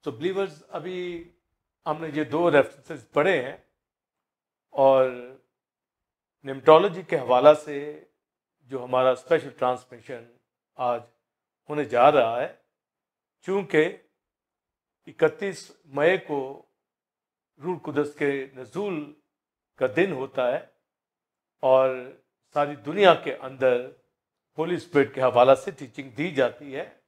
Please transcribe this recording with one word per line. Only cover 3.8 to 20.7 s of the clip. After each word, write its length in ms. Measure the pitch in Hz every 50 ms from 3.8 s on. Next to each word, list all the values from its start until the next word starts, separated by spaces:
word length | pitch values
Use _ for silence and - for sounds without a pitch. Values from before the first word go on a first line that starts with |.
| _ _ _ _ _ _ _ _ _ _ _ _ _ _ _ _ _ _ _
और 640 | 139 135 135 135 135 131 127 123 123 123 123 131 - _ _ _ _ _ _ _ _ _ _ _ _ _ _ _ _ _ _ _ _ _
निमटोलॉजी 580 | 139 135 135 120 156 156 160 185 208 170 180 185
के 140 | - 170 156
हवाला 360 | 131 120 127 123 131 147 151
से 220 | 156 - 151 147 143 143 147 151 156 165 _ _ _ _ _ _ _ _ _ _ _ _ 123
जो 80 | 131 131
हमारा 340 | 123 127 127 127 127 131 127
स्पेशल 340 | 123 - - 170 160 139 143
ट्रांसमिशन 760 | - - 135 127 127 123 - _ - 117 _ - 135 120 117 120 120 _ _ _ _ _ _ _ _ -
आज 240 | 127 123 120 117 110 _ _ _ _ _ _ _ _ _ _ _ _ _
होने 160 | 147 151 147
जा 220 | 113 117 120 123 143
रहा 300 | 151 143 120 113 113 120
है, 220 | 135 175 - _ _ _ _ _ _ _ _ _ _ _ _ _ _ _ _ _ _
चूँकि 380 | - 190 202 190 156 - 156 156 170 196 - _ _ _ _ _ _ _ _ _ _ _ _ _ _ _ _ _ _ _ _ _ -
इकतीस 640 | 147 _ 165 156 156 - 202 196 185 - - - - _ _ 156 135
मई 220 | 143 147 165 185 190
को 200 | - - 151 139 131 131 139 - - _ _ _ _ _ _ _ _ _ _ _ _ _ _ _ _ _ _ _
रूह 180 | 131 170 185 165
कुदस 340 | - - 139 143 147 147 - -
के 120 | 147 143 139 139 135 135 135
नज़ूल 440 | 127 127 120 _ 170 208 208 185 156 151 143 151 _ _ _ _ _ _ _ _ _ _ _ _ _
का 80 | 131 131
दिन 240 | 123 160 180 196 165
होता 340 | 131 131 135 _ - 127 123
है 140 | 127 151 - _